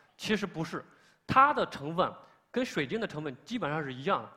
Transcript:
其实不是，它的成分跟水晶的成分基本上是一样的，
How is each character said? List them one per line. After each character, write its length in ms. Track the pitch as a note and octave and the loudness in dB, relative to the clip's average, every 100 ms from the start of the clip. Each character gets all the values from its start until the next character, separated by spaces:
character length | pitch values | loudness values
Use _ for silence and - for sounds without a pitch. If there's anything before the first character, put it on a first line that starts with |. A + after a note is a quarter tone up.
| _ - | _ -8
其 200 | - G#3+ | -2 0
实 100 | G3 | 0
不 180 | D#3+ | -4
是， 200 | E3 D#3 - - - _ - | -6 -6 -10 -18 -20 _ 2
它 260 | C4 C#4+ | 6 8
的 120 | C#4 F#3 | 6 -2
成 300 | - C#3+ E3+ | -4 -2 0
分 160 | C3+ - - - _ | 0 -2 -16 -20 _
跟 140 | A#3+ | -4
水 240 | B3+ B3+ C3 | -2 -2 -2
晶 120 | G#3+ | -2
的 80 | G#3 | -4
成 160 | D3+ | -6
分 120 | D#3 B2 | -8 -8
基 160 | - A#3 | -8 -4
本 100 | D3+ | -2
上 140 | D#3 | -2
是 100 | C#3+ | -4
一 100 | B2+ | -4
样 200 | D3 D#3+ | -2 -2
的， 60 | A2 | -2